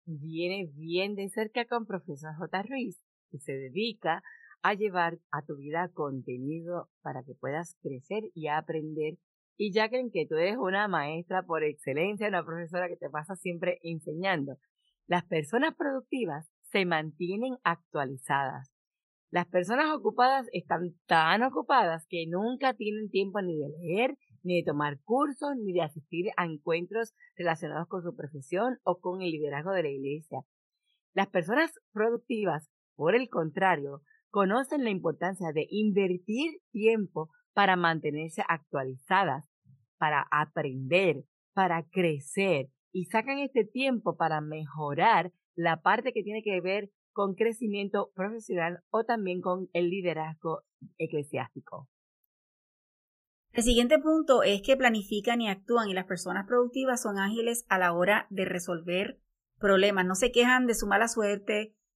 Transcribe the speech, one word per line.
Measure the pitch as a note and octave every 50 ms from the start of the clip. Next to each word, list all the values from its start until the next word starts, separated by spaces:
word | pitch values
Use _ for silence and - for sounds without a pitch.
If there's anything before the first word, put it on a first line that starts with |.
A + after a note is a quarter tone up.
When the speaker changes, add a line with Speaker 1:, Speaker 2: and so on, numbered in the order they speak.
| -
Speaker 1:
viene | E3+ E3 D3 C#3+ D#3+ D#3+ D#3+ E3+ F3+ F#3+ G3 F#3+ E3 C#3+
bien | C#3+ D#3 E3 E3+ F3+ F#3+ G3+ G#3
de | G3 G3 G3
cerca | - - A3 A3 - B3 A#3
con | A#3 A#3+ A#3+ A3+
profesor | - G#3+ F3+ C#3+ E3+ F3 C#3 D3 D#3 D#3 D#3
J. | F#3 - - F#3 G3+
Ruiz, | A3+ C4+ C4+ A#3+ - F3 - _ _ _ _ _ _
que | - C#3+
se | - - C#3
dedica | C3+ C3+ C3 B2 E3 A3 A#3 G#3+ - - E3 E3 F#3 - - - - - - - _
a | - F3+ G#3
llevar | F#3+ G#3+ G#3+ F3+ F3+ E3+ E3+ E3 E3 _ _
a | - C#3+ C#3+
tu | - D#3+
vida | C#3 C#3 D3 D3+ E3 F3+ F3 F3+
contenido | - D3+ C#3+ C3+ C3 A#2+ A#2+ B2 B2 B2+ C#3 D#3 E3 E3 E3+ F3 E3+ - _ _ _
para | - D3 C#3+ C3+ B2+
que | C#3 B2+
puedas | - - C3 C#3 D#3 F3 E3 - _
crecer | - D#3+ C#3 B2+ C3 - F#3+ G#3+ A3 G#3+ -
y | E3+ D#3 D3+
aprender. | D3 D#3 D#3 - D#3+ D#3 D3+ D#3 D#3 D#3 D3+ D#3 D#3 - _ _ _ _ _ _ _
Y | - G#3 G#3+
Jacqueline, | F3+ G#3+ G#3+ A3 A3+ B3+ B3+ A#3+
que | G3 F3 D#3 C#3
tú | D#3+
eres | D#3 E3+ F#3 G#3 B3+
una | C4 F#3 F#3 G3 G#3 G#3
maestra | F#3 D#3+ C#3+ D3 D#3 E3 F3 E3+ F#3 F#3 F#3
por | F3+ E3 D#3+ D#3
excelencia, | D3+ C#3+ - - - C3+ D3 E3 G3 G#3+ G3 G#3+ G#3
una | G3 F3+ D3+
profesora | - D#3+ E3+ E3+ E3 E3+ F3+ F3+ F3
que | F3 E3+
te | - D3
pasa | C3+ D3+ D3+ D#3 G3 F3
siempre | - F#3 F3 E3+ E3+ F3+ F3 -
enseñando. | - E3 E3 D#3+ - - D3+ D#3+ F3+ F#3+ F#3+ D#3+ C#3 C#3 C3 - _ _ _ _ _ _ _ _ _ -
Las | E3+ F3 E3+
personas | - - D#3+ D3+ C#3+ - A#3 C#4 D#4+ D#4+
productivas | - E4 D4 C4+ C4 - - - C4+ A#3 E3+ C#3+ D3 D#3+ _ _ _ _
se | - - G#3 F#3+
mantienen | F3+ F3 D#3 D#3 D#3 D3+ - F3+ F3 F#3+ G#3 A#3 C4 B3+ B3 -
actualizadas. | - E3+ E3 _ _ - D#3 C#3+ C3 C#3 C3 - - C#3+ C#3 C#3 C3 B2 C3 C3+ - _ _ _ _ _ _ _ _ _ _ _ -
Las | - F3+ F3
personas | - - F3+ F3 F3+ A3+ C4 D#4 D#4 D#4
ocupadas | C#4+ G3+ G#3 G#3 - B3 B3+ C4+ C4+ B3+ -
están | - F3+ D#3+ - E3+ E3 F3 F3+ - _ _
tan | - F3 E3 D#3+ D#3+ F3 G#3 B3
ocupadas | C4 C4 D#4 - - D4 B3+ A3 E3+ E3 D#3+ D#3+ -
que | - E3+ E3 D#3+
nunca | E3+ F3+ G#3 A#3 B3+ B3 C4+ C4 B3+
tienen | B3+ A3+ G#3 G#3+ G#3+ G#3+ G3+
tiempo | F3+ F#3+ G3 G3+ F3+ G#3
ni | G3 F3+ E3 D3+
de | D3 D3
leer, | D3 D#3+ F3 E3 E3 G3+ A#3+ C4 - - _ _ _ - -
ni | F3+ F3+ F3
de | E3
tomar | F#3+ D3+ D3 D3 D3 C#3+ C#3+ _
cursos, | - A3 C4 D4 D4+ C4+ - D#4 C#4+ C#4+
ni | B3+ A3 G3+
de | F3+ F3
asistir | E3 D#3 - D#3+ C3+ - - E3 F3+ F3+ -
a | - F3+
encuentros | E3+ D#3+ D3 - E3 E3 E3 F3 F3 G3+ A3 A3+ A3 _ _ _ - _
relacionados | - F3 E3+ D#3+ D#3 F3 D3+ D3 D3+ E3 -
con | - F#3+ E3
su | F3 E3
profesión | D#3 D3+ D3 D#3 C#3+ C3 - - F3+ G#3+ B3 B3+ A#3 -
o | - F3+ F3+
con | - F3+ F3+ F#3+
el | F#3 F3
liderazgo | D#3+ D3+ D3+ D3 C#3+ C#3 D3+ F#3
de | G3 F#3 E3
la | D3
iglesia. | C#3 C3+ C3+ C#3 C#3+ D#3 D#3 - C3+ C3 C3 _ _ _ _ _ _ _ _ _ _ _ _ _ -
Las | F#3+ G3 G3
personas | - F#3+ E3 D#3 A3 C4+ D#4+ D#4+ - - _ _ -
productivas, | G#3+ G#3+ A#3 A#3 A#3 - - C4 A3 G#3 F#3 D#3 D3+ D#3 _ _ _ _ _ _
por | - C#3+ D#3+ G3
el | A#3+ C4 A3+
contrario, | - G#3 E3 D#3+ D3 F#3 F#3+ F#3+ F3+ D3 C#3 C#3+ C#3 C#3+ _ _ _ _ _ _
conocen | - G3+ G3 F#3+ G3 B3 C4+ C4 D4+ D4+ C4
la | A3+
importancia | G3+ F#3 E3 E3 D#3 D#3+ E3+ F3+ G3 F3+ F#3 E3 D3
de | D#3 D3 -
invertir | - G3+ G#3+ G#3+ G3 G3 G3 F#3 F3+ F3+ - - G#3+ A#3+ D4 E4 D#4+ - _ _
tiempo | - G3+ G#3 A3 A3+ A3 G3+ E3+ - D#3+ D#3+ D#3+ _ _ _ _ -
para | - G3+ F#3+ F#3
mantenerse | F3+ F3 E3 E3 D#3+ D3 D3+ C#3+ D3+ D#3 E3 D#3+ - G3+ -
actualizadas, | E3+ D#3+ - _ - C#3+ C3 C3 C3 B2+ _ - F#3+ F#3+ G3+ E3+ C3 C#3+ D#3 _ _ _ _ _ - _ _ _ _ -
para | D#3+ D#3+ D3+ C#3+ A#2+ -
aprender, | - D3 D3+ D3+ - - D3+ D3 C3 C3+ C3 C3 D#3 F3+ G3 F3+ D3+ C#3+ C3+ _ _ _ _ _ -
para | - F#3+ F3+ E3+ E3 E3
crecer, | - - F#3+ F3+ E3+ D#3 C#3+ C#3 - - - G3 G3 F3 C#3+ B2+ B2+ _ _ _ _
y | - F#3 F3+
sacan | - - A3 A3 B3+ C#4 C#4
este | C#4+ C4+ C#4 C4 G#3+
tiempo | G#3 - B3+ C4 C4+ C4 A3+ - - D#3+ -
para | E3 E3 D#3+ D#3
mejorar | D3+ D3+ D#3 D#3 D#3 C#3+ C#3+ D#3 D3+ C#3+ C#3+ D#3+ F3 A3 A3+ F3+ E3 F3+ - _ _ _ _
la | - E3+ E3+ E3 D#3+
parte | - F#3 G3 A3 A#3 C4 -
que | A3+ F#3
tiene | G#3 G#3 A3 A3
que | G#3+ G3 F3+
ver | E3 F3+ F#3+ G3+ G3+ G3 _ _ _ _ -
con | - G3+ G3 F#3+
crecimiento | F3+ A3+ A#3 A3+ A3 B3+ G#3+ G3+ G3+ G3+ G3 G3 G3+ G3 - _
profesional | F#3+ F#3 G3+ A3 A#3 A3 - G3+ F3 E3 E3+ F3 E3+ _ _
o | - A3 A3+
también | A3 A#3+ A3+ G3+ F#3 F3+ F3+
con | - F#3 F3+ F#3 F#3+ -
el | - F3 F3 F3
liderazgo | F3+ G3 F3+ F3+ D#3+ D#3 D#3 D#3 D#3+ - - E3 D#3+ C#3+ - _ _ - - - _ -
eclesiástico. | - D#3+ - D3+ C#3+ - - C3 C3 - - C3+ - - - B2+ C3+ - _ _ _ _ _ _ _ _ _ _ _ _ _ _ _ _ _ _ _ _ _ _ _ _ _ _ _ _ _ _ _ _
Speaker 2:
El | - -
siguiente | A3+ A#3 B3 A3+ A#3+ A#3+ D#4 D#4
punto | D4+ D#4 D#4+ D#4+ D#4 - C4+ A#3+
es | G3+ F#3+ G3+ G3+ G3+
que | - C4+
planifican | C4 B3+ B3 A3+ A3 G3 - A3 G#3 G3+ A#3+ A#3 A#3+
y | A#3 G#3+
actúan, | F#3+ F#3+ - - A#3 A#3 A3 G3+
y | F#3+
las | F#3 F#3 F#3
personas | G3 F3 - F#3 F3+ G3 G3 -
productivas | B3 B3 B3 B3 B3 C4+ C4 C4 B3+ A#3+ -
son | A3 G3+ G3
ágiles | G3 G3 A3 A#3 A3+ A#3 A#3 A#3 - -
a | G3 F#3+
la | F3+ F3 E3+
hora | E3+ F3+ F#3 G#3 G#3+ - -
de | G3 F#3+ F#3+
resolver | F#3 - F3+ F3 - F3+ E3 E3 F3 F3 F3+ G3+ A3+ C4+ - _ _ _ _ _ _ _ -
problemas. | - G3+ G3 F#3 F#3+ G#3 G#3 F#3+ F3+ F3+
No | F#3
se | F#3+ B3+ B3
quejan | B3 A#3 A#3+ B3 B3+ B3+ B3+
de | B3 A3+
su | A3+ - G3+
mala | G3 G3+ A3+ A3+
suerte, | - A#3+ G#3+ G3+ G3+ G3+ G3+ - G#3+ G#3 G#3+ G#3+ _ _ _ _ _